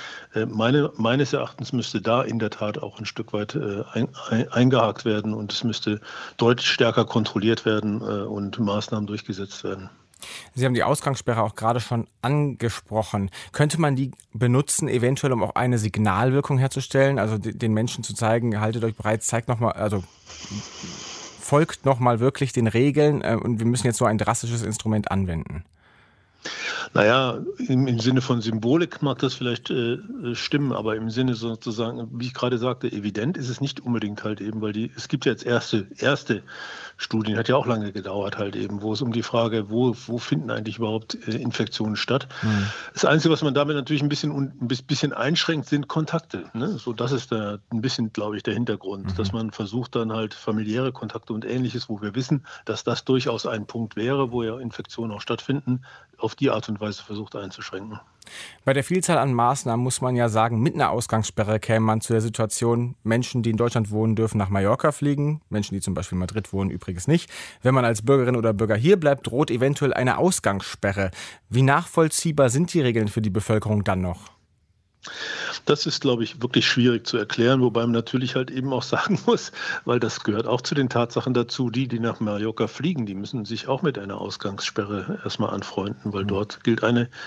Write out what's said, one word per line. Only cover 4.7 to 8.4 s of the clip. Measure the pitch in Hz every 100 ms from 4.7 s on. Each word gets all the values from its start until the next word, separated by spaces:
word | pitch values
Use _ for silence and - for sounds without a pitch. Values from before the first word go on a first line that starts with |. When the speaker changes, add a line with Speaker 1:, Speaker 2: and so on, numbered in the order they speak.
| 131 110 -
Speaker 1:
werden | 113 104 107
und | 107 104
es | -
müsste | 120 104 107 104 - - - -
deutlich | 117 123 -
stärker | - 117 117 110
kontrolliert | 117 107 107 110 110
werden, | 113 107 104 107
äh, |
und | 104 104 107 101